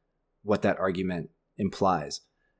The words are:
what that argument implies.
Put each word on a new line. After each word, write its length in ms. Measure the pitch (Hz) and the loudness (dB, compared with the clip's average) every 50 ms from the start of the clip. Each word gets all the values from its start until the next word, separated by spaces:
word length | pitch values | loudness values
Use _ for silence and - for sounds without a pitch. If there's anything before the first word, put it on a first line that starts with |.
| _ _ _ _ _ _ _ _ | _ _ _ _ _ _ _ _
what 200 | - 104 104 98 | -2 0 0 2
that 160 | - 101 90 - | 2 2 2 2
argument 520 | 92 95 87 92 92 92 90 85 78 - _ _ _ _ _ - | 0 -2 0 -2 -2 -2 -4 -4 -6 -8 _ _ _ _ _ -4
implies. 640 | 104 92 - - - 95 90 80 73 69 - - _ _ _ _ _ _ _ | -4 -2 0 2 2 2 2 2 -2 -6 -10 -12 _ _ _ _ _ _ _